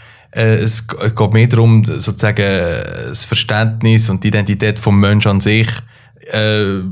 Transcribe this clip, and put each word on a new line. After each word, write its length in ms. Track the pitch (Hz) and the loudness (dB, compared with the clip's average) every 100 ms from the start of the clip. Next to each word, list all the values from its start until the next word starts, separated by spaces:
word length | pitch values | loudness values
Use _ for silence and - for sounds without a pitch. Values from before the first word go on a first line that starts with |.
| - - _ | -20 -20 _
äh, 240 | - 113 110 | -2 0 2
es 280 | 107 - - | 0 -2 -6
g-, 240 | - 113 113 | -6 -4 0
geht 160 | 107 | 2
mehr 140 | 113 120 | 4 4
darum, 380 | 120 113 110 107 | 4 4 4 2
sozusagen, 560 | 73 - 95 107 104 | -2 -4 -2 -2 0
äh, 640 | 101 98 85 69 - - 58 | 0 0 -2 -4 -8 -10 -8
das 160 | - | -6
Verständnis 880 | - - - 107 113 110 113 113 113 | -4 -4 -2 -2 -2 0 2 2 2
und 120 | 95 107 | 0 -2
die 20 | |
Identität 500 | 104 101 98 107 107 | -2 -2 -2 -2 -2
vom 220 | - 101 | 0 2
Menschen 300 | 98 104 104 | 4 2 2
an 80 | 98 | 0
sich, 300 | 98 110 113 - - - _ _ - | 2 2 0 -4 -12 -20 _ _ -8
äh, 500 | 107 107 107 101 98 92 | -4 -2 0 -2 -4 -6